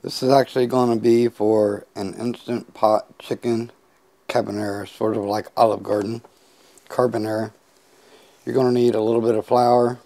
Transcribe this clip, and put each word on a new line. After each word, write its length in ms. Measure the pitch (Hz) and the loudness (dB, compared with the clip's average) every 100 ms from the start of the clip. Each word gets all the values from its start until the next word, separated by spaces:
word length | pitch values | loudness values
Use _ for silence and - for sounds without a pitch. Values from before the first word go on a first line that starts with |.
This 200 | - - | -10 -4
is 80 | 131 | 2
actually 360 | 139 127 131 123 | 4 2 -2 0
gonna 300 | 127 123 117 | 0 0 2
be 300 | 117 117 117 | 2 4 2
for 600 | - 107 107 104 101 - - | 0 0 2 2 -2 -10 -10
an 180 | 98 | -10
instant 600 | - 120 113 - 120 - | -6 -8 -8 -8 -8 -8
pot 440 | - 110 107 - - | -2 2 2 -2 -20
chicken 540 | - 123 120 113 120 _ _ _ _ _ - | -10 -6 -4 -4 -6 _ _ _ _ _ -4
carbonara, 580 | 120 104 104 104 101 101 | -4 -2 -6 -6 -8 -12
sort 300 | - 110 110 | -4 -4 -2
of 80 | |
like 240 | 101 107 - - | -4 -6 -6 2
Olive 260 | 113 101 | 2 2
Garden 400 | 98 104 101 117 - _ _ _ _ _ _ | -2 -2 -2 -8 -14 _ _ _ _ _ _
carbonara. 640 | - 123 113 110 110 110 _ _ _ _ _ _ - _ _ | 0 0 0 -4 -4 -6 _ _ _ _ _ _ -20 _ _
You're 100 | - | -4
gonna 180 | 123 127 | 0 2
need 220 | 123 120 | 2 2
a 60 | 110 | 2
little 220 | 110 117 | 0 2
bit 120 | 113 | 2
of 120 | 110 - | 0 2
flour 520 | 123 120 120 120 123 | 2 4 4 2 -4